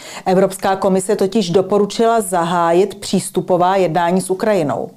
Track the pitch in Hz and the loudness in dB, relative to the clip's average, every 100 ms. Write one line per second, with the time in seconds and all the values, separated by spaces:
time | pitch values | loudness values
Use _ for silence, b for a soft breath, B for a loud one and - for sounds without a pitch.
0 | B B - 185 196 190 202 190 196 190 | B B 0 2 2 0 -2 0 0 0
1 | 185 202 196 226 180 170 185 208 202 - | 0 -2 0 0 0 0 2 0 0 0
2 | 226 226 196 185 170 180 170 170 202 - | 2 2 0 -2 0 0 2 4 2 -2
3 | - 190 - 185 180 180 180 196 180 160 | -4 -4 -2 -6 0 2 2 2 2 0
4 | 170 185 185 185 214 202 147 117 - | 0 0 -2 -2 0 0 0 -4 -8